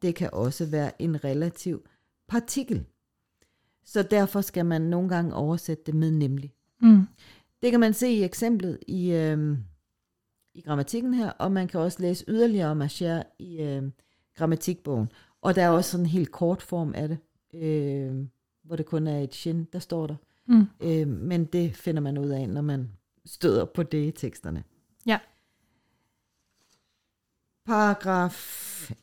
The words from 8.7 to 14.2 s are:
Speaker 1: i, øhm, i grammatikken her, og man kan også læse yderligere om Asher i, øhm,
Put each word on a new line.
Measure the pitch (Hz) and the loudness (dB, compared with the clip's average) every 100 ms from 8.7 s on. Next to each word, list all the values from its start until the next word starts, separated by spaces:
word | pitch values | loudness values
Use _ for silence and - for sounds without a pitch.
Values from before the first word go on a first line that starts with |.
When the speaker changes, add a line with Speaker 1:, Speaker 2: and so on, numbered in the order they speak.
| - - | -6 -6
Speaker 1:
i, | 185 175 | -2 0
øhm, | 170 156 151 151 143 95 - _ _ _ _ _ _ _ | 2 2 0 0 -2 -6 -18 _ _ _ _ _ _ _
i | - | -18
grammatikken | 160 147 139 233 247 | -6 -4 -2 -2 0
her, | 247 214 | 0 -2
og | - 190 | -2 -2
man | 190 185 | 0 -2
kan | 175 | -2
også | 170 175 | -2 -2
læse | 180 175 - | -4 -4 -2
yderligere | 220 233 208 156 | 2 2 2 0
om | 151 | -2
Asher | 143 - 170 165 - _ | -4 -4 -4 -4 -6 _
i, | 180 165 | -14 -8
øhm, | 147 139 139 - _ _ | -6 -4 -8 -12 _ _